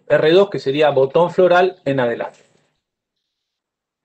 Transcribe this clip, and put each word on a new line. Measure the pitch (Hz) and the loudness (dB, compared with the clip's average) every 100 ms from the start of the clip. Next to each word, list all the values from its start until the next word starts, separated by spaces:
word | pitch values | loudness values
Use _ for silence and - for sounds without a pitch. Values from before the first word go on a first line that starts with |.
| - | -2
R | 147 151 | 0 2
dos, | 175 202 | 2 0
que | 139 | -2
sería | 135 143 151 | -6 -2 0
botón | 135 135 160 170 | 2 0 0 0
floral, | 170 180 175 185 - | 0 2 2 0 -4
en | - 135 | -6 -4
adelante. | 120 117 - - _ _ _ _ _ _ _ _ _ _ _ _ _ _ _ _ | -4 -4 -10 -14 _ _ _ _ _ _ _ _ _ _ _ _ _ _ _ _